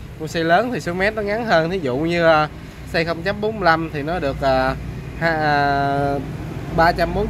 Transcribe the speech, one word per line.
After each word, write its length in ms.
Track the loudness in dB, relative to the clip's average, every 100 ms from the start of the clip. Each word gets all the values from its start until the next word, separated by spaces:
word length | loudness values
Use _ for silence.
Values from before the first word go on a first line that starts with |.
| -14 -10
mua 80 | -6
xây 160 | -2
lớn 280 | 4 4 2
thì 60 | -4
số 140 | -4
mét 220 | -2 0 0
nó 60 |
ngắn 240 | -2 -2 2
hơn. 240 | 2 2
Thí 100 | 0
dụ 180 | -2 0
như, 280 | 0 2 4
à, 220 | 4 2 -4 -14 -14 -4
xây 140 | -2 -2
không 160 | -2
chấm 180 | -4 -2
bốn 140 | -4 2
mươi 60 | 4
lăm 240 | 4 0
thì 80 | -4
nó 180 | -4 -2
được, 220 | -2 0
à, 340 | 2 4 2 -2 -6 -10 -10 -4
ha, 120 | 0
à, 840 | 2 2 2 2 2 0 0 0 -2 -4 -8 -8 -8 -2 4
ba 140 | 4
trăm 220 | 4 0
bốn 140 | 0